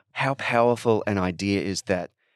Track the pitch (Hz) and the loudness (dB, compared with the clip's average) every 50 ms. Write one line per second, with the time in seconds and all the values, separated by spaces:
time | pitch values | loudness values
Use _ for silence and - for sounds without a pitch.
0 | _ _ - - 139 135 135 - - - 120 117 117 120 120 117 - 120 113 104 | _ _ -6 -4 -2 -2 -2 -4 -4 0 2 4 4 4 2 2 2 2 2 2
1 | - 104 101 98 92 92 87 80 98 101 101 95 76 98 95 - - - 95 90 | 2 0 0 0 0 -2 -2 -2 0 0 0 0 0 -2 -4 -4 -2 -2 -2 -2
2 | 82 - _ _ _ _ _ | -4 -8 _ _ _ _ _